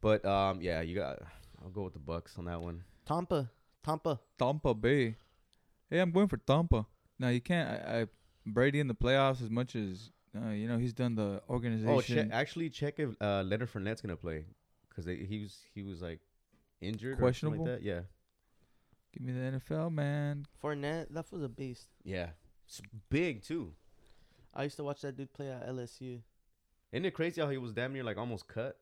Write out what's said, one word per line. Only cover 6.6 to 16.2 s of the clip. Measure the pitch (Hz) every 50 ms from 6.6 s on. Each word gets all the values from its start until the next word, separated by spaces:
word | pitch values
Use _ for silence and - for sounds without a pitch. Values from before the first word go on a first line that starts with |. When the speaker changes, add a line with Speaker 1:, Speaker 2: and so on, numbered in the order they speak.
| 170 170 - 113 107 - _ _ _ _ _ _
Speaker 3:
Now, | 131 123
you | 120 123
can't, | 120 - 180 170 - -
I, | - - - - - 117 113
I, | 104 - _ _ _ _ _ _
Brady | 107 107 117 123 135 139 147
in | 147 135
the | 117
playoffs | - - 120 131 135 135 135 135 127 127
as | 110
much | 110 120 127 123 -
as, | 117 107 98 92 95 107 117 _ _ _ _ _
uh, | 101 117 110
you | 107 104 107 117
know, | 120 117
he's | 120 123 113
done | 120 123 123 117
the | 110 107 101 98 98 - -
Speaker 1:
Oh, | -
Speaker 3:
organization. | 123 117 123 113 110 110 113 143 135 123 - 123 120 113 107
Speaker 1:
che-, | -
actually, | 117 143 147 - 170 165 160
check | 127 - 143 143 147 -
if, | 151 135 110 -
uh, | 104 104 101 98 95
Leonard | 95 98 107 123 120 -
Fournette's | 107 95 101 113 113 -
gonna | 104 87
play. | 80 - 87 80 78 78 87 101 _ _ _ _ _ _ _ -
'Cause | - 85
they, | 85 90
he | 78 90 98 107 107 104
was, | 101 - - - - _
he | 104 101
was, | 98 95 82 90
like, | 85 82 80